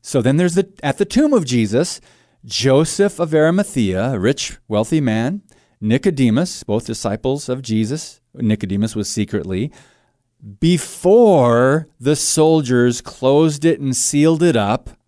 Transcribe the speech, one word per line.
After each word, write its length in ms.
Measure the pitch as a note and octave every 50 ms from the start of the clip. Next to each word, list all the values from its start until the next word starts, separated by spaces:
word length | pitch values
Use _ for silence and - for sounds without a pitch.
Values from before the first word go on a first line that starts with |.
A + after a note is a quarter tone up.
So 180 | _ - - C3+
then 160 | G#2+ B2+ C#3
there's 180 | D#3+ F3+ F3 E3+
the, 140 | F#3+ F#3 - _ -
at 160 | - C#3+ C#3 -
the 80 | G3+
tomb 260 | G3+ - A#3+ D#4 D4+
of 140 | C#4+ A3 D#3+
Jesus, 540 | B2+ B2 A#2+ A2+ G2 G#2+ B2+ F3 - - - _ _ _ _ _ _ _ _ -
Joseph 760 | A#2 - - A2 C3+ C3 C#3+ D#3+ D#3+ - - G3+ G3+ - -
of 120 | F3 D#3
Arimathea, 800 | D#3 D3+ D3+ D#3+ F3 G3 G3+ - - C#3 A2 F#2+ F#2 F#2 G#2+ B2+ C3+
a 40 | G2+
rich, 400 | F2+ A#2 D3 - - - - - _
wealthy 340 | - G#2+ G#2 A2 - E3 D#3
man, 420 | C#3+ B2 A2 A2 A#2 C3+ F#3 G3+ _ _ _ _ _ _ _ _
Nicodemus, 840 | G#2+ G#2+ A#2 C3+ - G3+ E3 C#3 C3 A#2 G#2+ C3+ F3 - - - -
both 200 | - G#2 A#2 -
disciples 640 | - A2+ - - A2+ G2+ G#2+ - C3 C3+ D3 - -
of 140 | B2+ C3
Jesus. 580 | C3 A#2 A2 A2 A2 G#2 C#3 D#3 - - - _ _ _ _
Nicodemus 640 | - A#2 G#2+ G#2+ G#2 - F#2 G2 G2 G#2+ A2 -
was 120 | G#2+ G2+ -
secretly. 640 | - A2 G#2 - - G2+ D#2+ F#2 F#2+ F#2 A#2+ D3 - - - _ _ _ _ _ _ _ _ _ _ _ - G#2+ G2 _
Before 1300 | - E3 F3+ D#3 - - - - - F3+ G3+ A#3 A#3+ G#3+ F#3 D3 B2 A#2+ A#2 A#2+ B2+ C3 C#3+ D#3+ D#3 - _ _
the 180 | A#2+ C3+ D3+
soldiers 840 | - - - - D#3+ D#3 D#3+ D#3+ D#3+ C#3+ A#2+ B2+ B2 A#2+ B2 A#2+ -
closed 640 | - - - - B2+ C3 C#3 D3 D#3+ D#3+ D3 C#3 D3+
it 160 | E3 D#3 -
and 160 | C#3 C3+ B2+
sealed 460 | - - - - C#3+ D3 D#3+ E3 D#3
it 140 | F3+ F3 C#3+
up 340 | A#2 G2+ G2+ A2+ - _ - - _ _